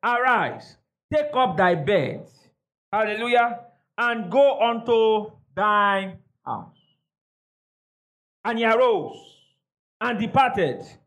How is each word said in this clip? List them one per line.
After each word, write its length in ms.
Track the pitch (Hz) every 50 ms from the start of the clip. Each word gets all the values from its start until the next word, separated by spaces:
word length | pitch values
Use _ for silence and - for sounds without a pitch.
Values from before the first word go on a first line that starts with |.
| -
"Arise, 720 | 220 240 240 247 254 247 220 170 123 - - - - - _ _ _ _ _ _ _ -
take 220 | 302 294 294 -
up 220 | 247 254 247 170
thy 180 | 156 190 180 180
bed." 540 | 160 147 151 208 190 139 - - - - - _ _ _ _ _ _ _ _ _ _ _ _ -
Hallelujah. 720 | 208 220 214 208 214 233 240 240 240 233 240 233 240 - - _ _ _ _ _ -
"And 320 | 233 240 233 226 208 180
go 300 | 170 262 277 277 254 -
unto 720 | 214 233 233 226 - - 233 226 220 220 220 214 208 214 - - _ _ _
thine 680 | - 196 208 208 208 202 202 196 196 190 190 180 - _ _ _ _ _
house." 340 | - 120 - - - _ _ _ _ _ _ _ _ _ _ _ _ _ _ _ _ _ _ _ _ _ _ _ _ _ _ _ _ _ _ _ _ _ _ _
And 140 | 214 233 226
he 60 | 233
arose 540 | 226 226 226 254 247 226 185 147 - - - - - - _ _ _ _ _ _ _ _ _ _ _ _ _
and 200 | 220 247 240 196
departed 680 | 214 247 - 262 269 247 - 208 180 147 - - - - - - _